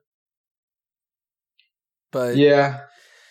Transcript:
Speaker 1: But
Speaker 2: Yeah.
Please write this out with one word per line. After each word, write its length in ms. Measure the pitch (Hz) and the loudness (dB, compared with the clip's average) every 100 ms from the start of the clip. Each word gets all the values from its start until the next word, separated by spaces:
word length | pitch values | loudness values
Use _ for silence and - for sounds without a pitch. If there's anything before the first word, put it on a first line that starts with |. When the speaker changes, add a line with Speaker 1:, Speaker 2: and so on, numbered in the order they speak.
| _ _ _ _ _ _ _ _ _ _ _ _ _ _ _ _ _ _ _ _ _ | _ _ _ _ _ _ _ _ _ _ _ _ _ _ _ _ _ _ _ _ _
Speaker 1:
But 260 | 131 123 135 | -8 -4 2
Speaker 2:
Yeah. 440 | 147 143 139 131 - _ _ _ _ | 2 2 0 -4 -18 _ _ _ _